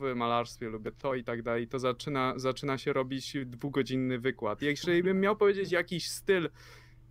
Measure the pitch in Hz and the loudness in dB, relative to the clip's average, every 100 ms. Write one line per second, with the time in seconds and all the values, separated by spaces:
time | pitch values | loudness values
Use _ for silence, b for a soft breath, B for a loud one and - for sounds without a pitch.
0 | 139 123 117 120 120 - 117 110 107 - | -4 0 2 2 0 -4 -8 -6 -8 -6
1 | 143 131 117 120 117 117 117 135 127 120 | -2 -2 -2 -4 0 -2 -2 -2 0 -2
2 | - 139 131 131 131 127 143 135 - 135 | -2 0 0 0 -2 -2 -2 -2 0 0
3 | 131 135 - 147 127 120 143 139 123 131 | 0 -4 -6 -6 -6 -6 -2 0 2 2
4 | 127 127 123 123 110 107 143 143 175 175 | 0 0 0 0 -2 0 0 0 2 2
5 | 180 190 196 214 202 196 190 175 175 175 | 4 4 2 4 4 4 2 0 0 -4
6 | - - - 190 156 B B B B B | -6 -4 2 2 2 B B B B B
7 | - | -12